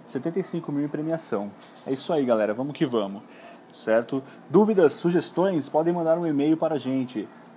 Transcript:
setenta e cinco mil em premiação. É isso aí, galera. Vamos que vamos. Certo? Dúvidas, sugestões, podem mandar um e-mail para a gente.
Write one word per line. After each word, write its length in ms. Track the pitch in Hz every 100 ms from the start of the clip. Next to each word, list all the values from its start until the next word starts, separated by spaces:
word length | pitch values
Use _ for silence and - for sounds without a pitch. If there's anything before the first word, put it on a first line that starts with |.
| -
setenta 320 | 131 165 165
e 40 |
cinco 300 | 165 170 156
mil 140 | 143 147
em 20 |
premiação. 640 | 151 156 160 - 104 104 - - -
É 80 | -
isso 180 | 135 -
aí, 140 | 160
galera. 300 | 123 113 101
Vamos 180 | 113 143
que 140 | 139 139
vamos. 360 | 120 98 101 - - - - -
Certo? 520 | - - 113 120 135 131 - -
Dúvidas, 460 | 160 214 196 156
sugestões, 760 | - 170 175 - - 190 170 131
podem 240 | 151 165
mandar 240 | 175 160 165
um 100 | 170
e-mail 300 | 143 147 160
para 200 | 160 151
a 20 |
gente. 500 | 127 135 123 107 92 - -